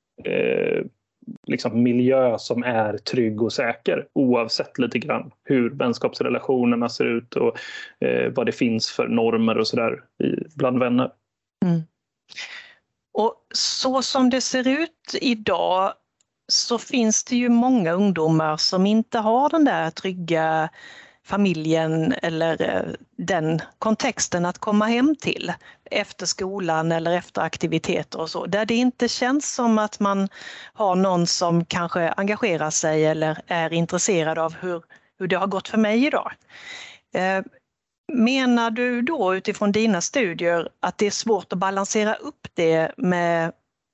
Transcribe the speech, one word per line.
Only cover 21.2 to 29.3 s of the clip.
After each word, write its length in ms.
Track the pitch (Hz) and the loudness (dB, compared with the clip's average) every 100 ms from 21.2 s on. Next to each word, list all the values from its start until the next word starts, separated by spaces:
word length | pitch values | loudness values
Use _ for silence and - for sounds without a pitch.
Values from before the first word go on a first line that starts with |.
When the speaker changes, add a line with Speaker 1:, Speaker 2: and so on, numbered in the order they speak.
Speaker 2:
familjen 880 | - 196 196 160 156 160 160 160 160 - | -6 0 2 2 2 2 2 2 0 0
eller, 400 | 165 160 165 156 | -2 0 0 0
eh, 320 | 160 92 - - - - | 0 -2 -4 -8 -14 -10
den 420 | 180 175 156 165 - - | -2 0 0 -2 -4 -6
kontexten 680 | 220 220 262 - - 180 175 | -2 0 -2 -2 -4 -2 -2
att 120 | - | -4
komma 280 | 220 208 214 | 0 2 2
hem 300 | 233 285 294 | 2 2 0
till 380 | 180 - 170 180 - - - | -4 -4 -6 -10 -14 -20 -6
efter 340 | - 196 - 175 | -6 -6 -8 -8
skolan 680 | - 190 196 170 160 165 | -6 -6 -4 -2 0 0
eller 200 | 165 165 175 | 0 0 -2
efter 240 | - - | -2 -4
aktiviteter 760 | 165 - 160 160 - 165 - - | -4 -4 -2 -2 -2 -4 -4 -8
och 80 | 160 | -8
så, 160 | 175 - | -6 -4
där 200 | 196 220 | -2 0
det 80 | 233 | 2
inte 320 | 254 - 233 | 2 0 -2
känns 480 | - 247 | 0 0